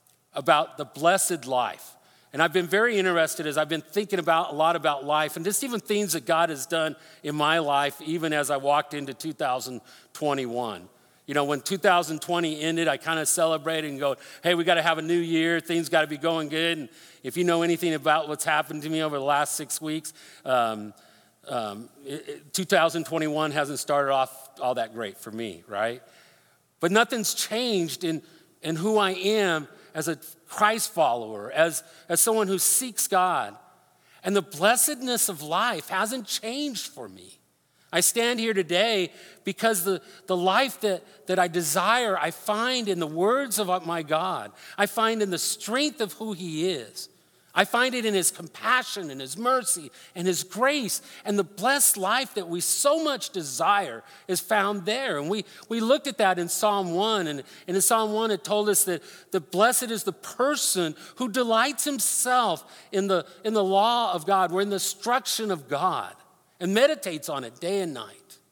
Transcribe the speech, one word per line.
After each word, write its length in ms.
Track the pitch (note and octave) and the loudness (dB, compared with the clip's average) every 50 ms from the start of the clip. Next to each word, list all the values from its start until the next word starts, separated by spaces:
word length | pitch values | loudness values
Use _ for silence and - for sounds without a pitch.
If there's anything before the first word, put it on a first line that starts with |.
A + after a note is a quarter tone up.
| _ _ _ _ _ _ - | _ _ _ _ _ _ -10
about 440 | C#3+ C3+ E3+ D#3 D3 D#3+ - - - | -2 4 4 4 4 4 0 -4 -10
the 60 | D3 | -10
blessed 640 | B2 - - D3+ E3+ F#3+ F#3+ - - F3+ D#3 B2 | -10 -6 0 4 4 4 4 4 0 -2 -2 -4
life. 500 | B2+ C3 B2 A#2+ G#2 D#2 - - - - - _ _ _ _ _ _ - | -2 0 0 0 0 -2 -8 -14 -20 -20 -20 _ _ _ _ _ _ -2
And 80 | C3+ | 0
I've 120 | D#3+ E3+ D#3+ | 2 2 2
been 140 | F#3 F3 E3 | 0 0 2
very 300 | F3 G3+ A3+ A#3+ A3+ G3+ | 2 2 2 2 2 2
interested 480 | F#3 F#3+ F3 E3+ D#3+ D3+ - - D#3+ | 2 2 4 4 2 2 0 -2 -4
as 120 | D3+ C#3+ D3+ | -2 -2 -2
I've 100 | D3+ C#3+ | -2 0
been 140 | E3 D#3+ | -2 -4
thinking 360 | D#3 - - G3+ G#3+ G3 G3+ F3+ | -6 -6 -4 -4 -4 -2 -2 -2
about, 360 | D#3+ E3 E3 E3 F3 D#3 D3 | 2 2 2 2 2 0 0
a 20 | |
lot 220 | D3 D#3 E3 E3+ E3+ | 2 2 2 2 2
about 260 | C#3+ D#3 D3 C3+ C3+ | 2 0 0 0 0
life 320 | C#3+ D3+ D3+ D#3 D3 - | 0 2 2 2 0 -2
and 80 | E3 E3 | -4 -4
just 220 | G3 G3+ - C#4 | -2 -2 -2 -2
even 160 | C4 A#3+ G#3 | -4 -4 -4
things 320 | - - G#3 G#3 G#3 F#3 D#3 | -2 -2 0 0 0 0 -2
that 120 | E3 B2 | -2 0
God 220 | - E3 - - E3 | 2 2 4 2 2
has 180 | D#3 C3+ B2 | 0 -4 -6
done 300 | - E3+ E3 D#3+ D#3 C#3+ - - - - - - | -4 -2 0 0 -2 -4 -6 -14 -20 -20 -12 -8
in 120 | D3 D3 | -4 -2
my 240 | D3+ D3 D3+ D#3+ E3+ | 2 2 4 4 4
life, 420 | D#3+ C#3+ C#3+ C#3 C#3+ C#3+ - - | 2 2 2 2 2 0 -2 -6
even 300 | - D#3 D#3+ F3 D#3 D#3+ | -6 -4 -4 -2 -2 0
as 180 | D3+ D3+ D3 D3 | 0 0 0 0
I 60 | D3 | 0
walked 380 | C#3 C3+ C#3+ C#3+ D3+ D3+ - D3+ | 0 2 2 2 2 2 -2 -6
into 200 | D3 C#3 C3+ C3 | -8 -8 -8 -10
two 200 | - - D#3+ C#3+ | -8 -8 -8 -6
thousand 480 | - D3+ C3+ B2+ C3 A2 B2+ B2+ A2+ - - - - - _ - | -4 -2 -2 -2 -2 -4 -6 -10 -12 -14 -16 -20 -20 -20 _ -10
twenty-one. 760 | - D#3 D3 C#3 C3+ C3 A#2+ A#2 A#2+ B2 A2+ G2+ F2 F2 F2+ _ _ _ _ _ _ _ | -6 -2 -2 -2 -2 -2 -4 -4 -4 -4 -6 -6 -10 -12 -18 _ _ _ _ _ _ _
You 80 | - C#3 | -4 0
know, 100 | D3 C#3+ | 0 0
when 160 | C#3+ D3 C3+ | 0 0 -2
two 180 | - - G3 F3+ | -4 -4 -4 0
thousand 440 | - G3+ F3+ F3 F3 D3+ D#3+ D3 | 4 4 4 4 2 0 -4 -6
twenty 400 | - - F3 E3+ E3+ D#3+ D#3 D3 | -4 -2 -2 0 0 -2 -2 -2
ended, 260 | D3+ D#3+ E3 E3 E3 D#3+ | -2 -2 0 0 0 0
I 80 | C#3 | 0
kinda 300 | C3+ - D#3 D#3+ D#3+ D3+ | 0 -2 -2 -2 0 0
celebrated 640 | - - F3+ E3 D#3+ D#3+ D#3 C#3+ E3 D#3+ D#3+ D#3 D3+ | 0 2 2 2 2 2 0 -2 -2 -4 -2 -4 -4
and 80 | C#3 C3+ | -4 -4
go, 160 | C#3+ C#3 B2+ - - - - - - | -2 -2 -2 -4 -8 -16 -14 -4 0
"Hey, 120 | F3 F3+ | 2 2
we 80 | E3+ E3+ | 4 4
gotta 180 | E3+ F3 E3+ | 4 4 4
have 160 | D#3 E3+ E3 D#3 | 4 2 2 0
a 40 | |
new 180 | D#3 D#3+ F3 F3 | 0 0 0 0
year. 400 | E3+ E3 E3 D#3+ D#3+ E3 E3+ E3 | 0 2 2 2 2 2 2 0
Things 300 | D#3 - E3+ E3+ E3 E3 | 0 -2 -2 -2 0 2
gotta 180 | E3+ D#3+ D#3 D3 | 2 2 2 2
be 80 | D3+ | -2
going 320 | C#3+ D3 E3 E3 D#3+ D#3 C#3+ | -4 -2 0 0 0 -2 -4
good." 300 | D#3 D#3+ E3 E3+ E3 D#3 | -2 -2 0 0 -2 -4
And 120 | C3+ A2+ - - - - - - | -6 -10 -14 -20 -20 -20 -20 -14
if 140 | - C3 A#2 | -12 -6 -4
you 80 | E3 F3+ | 0 2
know 200 | F3 E3+ E3 E3+ | 2 2 4 2
anything 320 | E3+ E3+ D#3+ F3+ E3+ D#3+ | 2 0 0 0 0 -2
about 340 | D3+ C3+ D#3 D3+ D#3+ D#3 D3+ | 0 2 2 2 2 2 -2
what's 160 | D3+ C#3+ - | -4 -4 -2
happened 380 | D#3+ D#3 D3+ D#3 - D#3 D3+ C#3+ | 0 0 0 0 -2 -6 -8 -6
to 60 | D#3 | -4
me 140 | D#3+ D#3+ D#3+ | -2 -2 -2
over 160 | D#3 D3 C#3 | -2 -2 -2
the 60 | C3+ | 0
last 300 | C#3 D3 C#3+ D3+ - - | 2 2 2 2 0 -2
six 260 | - D#3 C3 - - | -6 -6 -6 -8 -6
weeks, 320 | D#3+ D#3 D#3 D#3+ D#3 - - - - - - - - | -6 -6 -6 -6 -8 -10 -16 -18 -20 -20 -20 -10 -4
um, 480 | B2+ B2+ B2 A#2 A2+ A2 G#2+ G#2 G#2+ G2+ - - _ _ _ _ _ _ _ _ - | 0 2 2 2 2 -2 -4 -8 -12 -14 -18 -20 _ _ _ _ _ _ _ _ -8
um, 400 | C3+ A#2+ A2 G#2 G2+ G#2+ A#2 A#2 _ C#3+ C#3 | -6 -6 -6 -6 -8 -12 -14 -18 _ -20 -14
it, 240 | C3+ C#3+ D3+ - - | -12 -12 -12 -12 -12
it, 240 | D3 C#3+ D3 C#3+ - | -14 -14 -12 -8 -6
two 100 | - F#3 | -6 0
thousand 440 | - G3 F3 D#3+ E3 D#3+ E3+ D#3 - | 2 4 4 4 4 2 -2 -4 -2
twenty-one 440 | D#3 D#3+ D#3 D3+ D3 D#3 D#3 D3+ | -2 0 0 0 0 0 0 0
hasn't 280 | C#3+ D3+ C#3+ C#3+ D3 B2+ | 0 0 -2 -2 -2 -6
started 340 | - - D3 C#3+ C#3 C3+ C3+ | -2 0 2 2 2 2 2
off 440 | C3+ C3 C3 - - - - - - | 2 2 0 -4 -10 -20 -20 -12 -6
all 140 | C3+ B2+ B2+ | -2 -2 -2
that 180 | A#2+ A2+ A2+ A2 | -2 -2 -4 -6
great 240 | A#2 A2+ G2+ F#2+ - | -6 -8 -8 -8 -10
for 140 | - A#2+ | -14 -12
me, 340 | G#2+ A2+ A#2 A2 F2 E2+ F2 - | -8 -8 -8 -8 -8 -12 -12 -8
right? 340 | G#2 G2+ G#2+ A#2 A#2+ B2+ - - - - - - _ _ _ _ _ _ _ _ _ _ | -4 -2 -2 -2 -4 -6 -12 -20 -20 -20 -20 -20 _ _ _ _ _ _ _ _ _ _
But 140 | - F3 F#3+ | 0 2 4
nothing's 400 | A3 A#3 A3+ C4 A#3 G#3 - - | 4 4 4 2 -2 -4 -4 -4
changed 720 | - - - G#3+ A3+ B3+ A#3+ A3 F#3 E3+ D#3 - - F3+ | -4 -4 -4 -2 -2 -2 0 0 0 0 -2 -4 -6 -4
in, 160 | E3 D#3+ D3+ - - - - _ _ _ _ | -4 -4 -4 -6 -12 -20 -20 _ _ _ _
in 160 | - - D#3+ D#3+ | -6 -6 -4 -2
who 200 | F3 G#3+ A3 G#3+ | 0 2 4 4
I 140 | G3+ F#3+ | 4 4
am 560 | F#3+ F3+ F#3 G3+ G#3+ A3 G3+ F#3 E3 D3+ C#3+ - - - - - - | 2 0 0 0 2 2 2 2 2 0 -2 -6 -14 -20 -20 -12 -8
as 140 | D#3 D3+ E3+ | -6 -4 -4
a 100 | D#3 C#3 - - - - _ - | -4 -6 -8 -16 -20 -20 _ -14
Christ 460 | - - G#3 G#3 A3+ A#3 - - - | -2 2 2 2 2 2 -2 -2 0
follower, 560 | E3+ D#3 C3 A#2+ A#2+ A2+ G#2+ A2 G#2 G#2 G#2+ - | 2 2 4 2 0 -2 -6 -8 -10 -10 -2 2
as, 280 | D3+ E3 E3+ D3+ - - - - - - - | 2 2 4 2 -2 -8 -12 -18 -16 -6 -2
as 100 | E3+ E3+ | 2 2
someone 280 | - A#3 A3 A3 G#3 F#3 | 4 4 4 2 2 2
who 100 | G3 F3+ | 0 0
seeks 480 | - - - - C4 B3 G#3+ - - - | 2 2 2 0 0 -2 -4 -4 -2 0
God. 480 | G3+ F#3 F3+ F3+ E3+ C#3+ A2+ G2+ G#2 - - - _ _ _ _ _ _ _ _ _ - | 2 2 4 2 2 0 -2 -4 -8 -14 -20 -20 _ _ _ _ _ _ _ _ _ -8
And 140 | - F#3+ G3+ | -2 0 0
the 60 | G3 | 0
blessedness 880 | F3+ - - C#3+ F3+ G#3+ B3 - - D4+ D4 A#3+ C4 B3 A#3+ A3+ - - | 0 -2 -2 2 4 4 4 4 4 0 0 -2 -4 -2 -2 0 0 -2
of 120 | F#3 C#3+ | -2 -4
life 460 | D3+ D3+ D#3+ F#3 A3 B3 A3 D#3+ - - | -6 -4 -2 0 0 0 -2 -4 -6 -6
hasn't 380 | F#3+ F#3 G#3 G#3+ B3+ C4 G#3+ - | -4 -2 -2 -2 -2 -6 -6 -6
changed 600 | - - - A3 A#3+ C#4 D4 D4 A#3+ E3+ - - | -8 -6 -6 -6 -6 -4 -4 -6 -6 -8 -10 -10
for 200 | - C#3 A#2+ G2+ | -12 -14 -14 -14
me. 320 | F#2+ F#2+ F2+ F#2+ - - _ _ _ _ _ _ _ _ _ _ | -16 -18 -20 -20 -20 -20 _ _ _ _ _ _ _ _ _ _
I 100 | - E3+ | 0 2
stand 380 | F3 - - A#3+ A#3 A#3+ B3 A3+ | 2 2 2 2 2 2 0 0
here 140 | A3+ A3+ A3 | 0 0 0
today 580 | G3 F3+ D3+ E3+ F3+ G#3 A#3 A3 G3 F3+ D#3 - - - - - - - | 0 0 0 2 2 2 2 2 0 0 -2 -4 -10 -20 -20 -20 -10 -8
because 400 | G3 F#3+ - - A3+ A3+ F#3+ E3+ | -6 -2 0 2 2 2 2 0
the, 160 | G3 F#3+ - - - - - - - | 0 -2 -2 -4 -10 -20 -12 -6 -2
the 80 | F#3+ | -2
life 440 | F3+ F3 F#3 F#3+ A3+ C#4 C4 - - | 0 2 4 4 4 2 2 0 -2
that, 220 | - G#3 F#3+ E3 - - - - - - | -2 -2 -2 -2 -6 -12 -20 -12 -6 -2
that 120 | F#3 F#3 | 2 2
I 80 | F3+ F3+ | 2 2
desire, 720 | D#3+ F3 E3+ D3+ C#3+ F#3 F3+ G3+ A3+ B3 B3 G#3+ F#3+ E3+ | 0 -2 -2 0 0 0 2 2 2 2 2 2 0 0
I 140 | D3 E3 | -2 -2
find 580 | E3 - - - G#3 G#3+ A#3 B3+ B3+ B3 A#3 G#3 | -4 -4 -4 -2 -2 0 0 0 -2 -2 -2 -2
in 100 | F#3 F3 | -2 -2
the 80 | E3 D3+ | -2 -2
words 520 | D#3 D#3+ F#3 G#3 A#3+ C#4 C#4+ B3+ F#3+ G#3 | -2 0 2 2 2 2 0 -2 -2 -2
of 260 | G#3 F3+ F3+ F#3 E3+ | 0 0 -2 -2 -2
my 180 | E3+ E3+ E3+ D#3 | -4 -4 -4 -2
God. 480 | C#3+ D#3 D#3 F3 F#3+ F3 C3 G#2 G#2 - - - - - - | 0 0 0 0 0 -4 -4 -6 -8 -12 -18 -20 -8 -2 0
I 100 | G3+ G3+ | 0 2
find 340 | - A#3 A3 A3 A3+ A3 | 2 2 2 2 2 0
in 80 | G#3 G3 | 0 -2
the 80 | F3 D#3+ | -2 -2
strength 640 | - - - - - G3+ A3 C4 D4 D4+ - - | -2 -4 -6 -6 -6 -4 -2 0 0 0 -2 -4
of 120 | G#3 G3 - | -6 -6 -6
who 200 | - A3 A3 G3+ | -8 -8 -8 -8
he 360 | E3 F#3 E3+ D#3 D#3 E3 F#3 | -8 -8 -6 -4 -2 -2 -2
is. 400 | F3 C3+ A2+ G#2 - - - - _ _ _ _ _ _ _ _ - | -2 -4 -6 -10 -14 -14 -16 -16 _ _ _ _ _ _ _ _ 0
I 120 | E3+ G3+ | 0 0
find 280 | - - A#3 B3 C4 B3 | 2 2 2 2 0 0
it 120 | B3 A3 | -2 -2
in 80 | A3 G#3 | 0 0
his 180 | F#3+ E3+ - | 2 0 0
compassion 800 | - - F3 D#3 - - - A3 B3+ B3+ A#3+ - - G#3 F3+ D3+ | -2 -4 -8 -16 -12 -6 -2 0 0 0 0 -2 -6 -8 -8 -8
and 80 | C3+ C3+ | -8 -10
his 160 | C3+ B2+ C#3 | -10 -10 -8
mercy 560 | F#3 A#3 B3 C4 B3+ A3+ - - F3 D3+ - - - - - - | -4 -2 0 0 0 0 -2 -4 -4 -6 -10 -18 -20 -20 -14 -8
and 100 | F#3 F3 | -4 -2
his 200 | F#3 F3+ C#3+ - | 0 0 -2 -4
grace. 560 | - - G3 B3 C4+ D4 D4 B3 F#3 - - - - - - - | -8 -2 0 2 2 2 2 -2 -2 -4 -6 -8 -10 -18 -10 -6
And 120 | G#3 G#3 G3+ | -2 0 0
the 60 | G3 | 0
blessed 540 | - - - F#3+ B3+ C#4 C#4+ - - - G#3 | -2 -4 -2 0 2 2 4 4 2 2 2
life 380 | F#3 F#3+ A3+ B3+ C4+ - - | 0 0 0 0 -2 -2 -6
that 120 | G#3+ F3+ E3+ | -8 -6 -4
we 140 | E3+ F3 | -4 -4
so 420 | E3 - - - - C#4+ D4 D#4+ D#4+ | -2 -2 -2 2 2 4 2 2 2
much 280 | D4+ C4+ A3 - - | 0 -2 -4 -6 -8
desire 720 | - F#3+ D#3+ C#3 C3 - E3 F3+ G#3 G3+ F#3+ C#3+ A2+ A2 - - - - - - | -8 -8 -8 -6 -4 -2 0 2 2 2 0 -2 -6 -10 -14 -18 -20 -14 -8 -4
is 100 | F#3 E3+ | -4 -4
found 460 | - - A3 G#3 G3 G3+ G#3 G3+ E3+ | -2 0 0 2 2 0 -2 -4 -4
there. 320 | G3+ G#3+ C4 C4+ B3 F3 C#3+ | -4 -4 -2 -2 -2 -2 -2
And 120 | C#3+ D#3+ | -2 -2
we, 140 | G3+ A3 F#3 - - - - - | -4 -4 -6 -8 -12 -18 -10 -6
we 140 | A3+ A#3 | -4 -2
looked 260 | A3 A3+ C4+ D4+ - C#4+ | 2 2 2 2 2 -2
at 100 | A3 - | -2 2
that 200 | G#3+ F#3+ F3+ F3+ | 2 2 2 2
in 80 | E3+ F3 | 0 -2
Psalm 460 | - - A3+ G#3 G3+ G3+ F#3+ F3 E3+ | -2 0 2 2 2 2 0 0 0
one. 340 | F3 G#3 A3 A3 G3+ F3+ D#3 | 0 2 2 2 0 0 -2
And, 160 | D3 C#3 B2+ - - - - - | -4 -6 -8 -12 -16 -14 -6 -4
and 80 | F3+ | 0
in 60 | G3 | 0
Psalm 320 | F3+ - A#3 A3 A3 G#3+ G#3 | 2 4 4 4 2 2 0
one, 180 | G#3+ A3+ A3+ | 0 0 0
it 140 | G#3 F#3 - | 0 -2 -2
told 240 | - G#3 G#3 G#3 G#3 | 0 0 2 2 2
us 160 | G3+ - - | 2 2 2
that 180 | F#3+ F3 D3+ - - - - - _ | 0 -2 -4 -6 -10 -20 -20 -10 _
the 100 | - F#3 | -4 -4
blessed 500 | D3+ - - F3 G#3+ A#3+ B3 - B3+ A3 | -4 -2 2 4 4 4 4 2 0 -2
is 140 | A3+ G3 - | -4 -4 -4
the 80 | G3 E3+ | -4 -6
person 840 | - - - - - B3 C#4 D4 B3+ - - - F#3+ F3 D#3+ D#3 - - - - - | -6 -8 -8 -2 0 2 2 2 2 0 0 0 0 0 -2 -2 -6 -14 -14 -8 -6
who 100 | B3+ A#3+ | -6 -2
delights 560 | F#3+ C4 B3 A3+ A3+ A3 A#3+ C#4+ C#4+ - - | 0 0 2 2 4 4 2 2 0 -2 -2
himself 800 | D4 C#4+ A#3 - - - - - B3 B3+ B3+ A#3+ G#3 - F#3+ - - - - - - - | -2 -2 -2 -2 0 0 0 0 2 4 4 4 2 0 -2 -6 -12 -20 -20 -12 -4 -2
in 140 | F#3+ G3 G3 | 0 2 2
the, 180 | F#3+ F3 D3+ - - - - | 2 0 0 -2 -8 -8 -4
in 100 | A3 A3 | 0 2
the 120 | G#3+ G3 | 2 2
law 480 | F#3+ F#3+ G3 G#3 A#3 A#3+ A#3+ A#3 G3+ F3+ | 4 4 6 6 6 4 2 2 0 -2
of 120 | E3+ D3+ | -2 0
God, 280 | E3 G3 F#3+ F#3 E3+ E3 | 2 2 4 4 2 2
or 80 | F#3 | 0
in 80 | G3+ G3+ | 0 0
the 60 | G3+ | 0
instruction 760 | F#3 - - - - - A3 B3 C4 - - - - A3+ G#3 | -2 -2 -4 -6 -4 -2 0 0 0 0 0 -2 -2 -2 -2
of 160 | F#3 D#3+ C#3 - | -2 -4 -4 -4
God, 480 | C#3+ C#3 E3 F#3 D#3+ B2 G2+ F2+ - - - _ _ _ _ _ _ - | -2 0 2 2 0 0 -4 -6 -10 -18 -20 _ _ _ _ _ _ -6
and 120 | F3+ F3+ G3 | -2 0 4
meditates 540 | A3 C4 D4 D#4 - - G3 E3 D3+ - - | 6 6 6 4 2 -4 -6 -6 -6 -6 -6
on 160 | D3+ C#3 B2+ | -6 -6 -6
it 160 | A2+ A#2+ - | -8 -10 -6
day 220 | E3+ F3 G3+ G3 | -4 -2 0 0
and 120 | F#3 E3 C#3 | -2 -2 -4
night. 440 | A#2+ A2 G2+ - - - - - - _ _ | -8 -10 -12 -14 -20 -20 -20 -20 -20 _ _